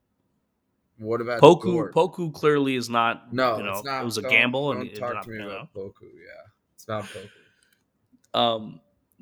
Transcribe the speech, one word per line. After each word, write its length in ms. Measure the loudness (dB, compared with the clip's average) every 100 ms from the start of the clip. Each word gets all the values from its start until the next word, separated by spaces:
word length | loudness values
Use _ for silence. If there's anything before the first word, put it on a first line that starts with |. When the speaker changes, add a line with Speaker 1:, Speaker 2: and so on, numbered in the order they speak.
| _ _ _ _ _ _ _ _ _ _
Speaker 1:
What 220 | -4 -2
about 200 | -2 8
Speaker 2:
Poku? 220 | 8 8 4
Speaker 1:
Dort? 200 | -2 0 0
Speaker 2:
Poku 360 | 0 -2 -8
clearly 420 | -2 0 2 2 -2
is 140 | 0
not. 440 | 0 0 -2 -6
Speaker 1:
No, 240 | -2 0 0
Speaker 2:
you 60 |
know, 80 | -4
Speaker 1:
it's 100 | -6
not. 200 | -6 -6
Speaker 2:
it 20 | -4
was 120 | -6
a 20 |
Speaker 1:
Don't, 100 | 2
Speaker 2:
gamble, 400 | 4 4 0 -2
Speaker 1:
don't 100 | -4
Speaker 2:
and 80 | -8
it 40 | -8
Speaker 1:
talk 140 | -8
Speaker 2:
did 60 | -8
not 80 |
Speaker 1:
to 60 | -10
me 60 | -12
Speaker 2:
pan 80 | -10
Speaker 1:
about 120 | -12
Speaker 2:
out. 120 | -14
Speaker 1:
Poku. 300 | -14 -14 -16
Yeah, 460 | -20 -20 -20 -20 -20 _ _ -20
it's 120 | -10
not 160 | -8 -8
Poku. 1300 | -14 -16 -20 _ _ _ _ _ _ _ _ _ 0
Speaker 2:
Um, 400 | 0 -2 -8 -16 _ _ _ _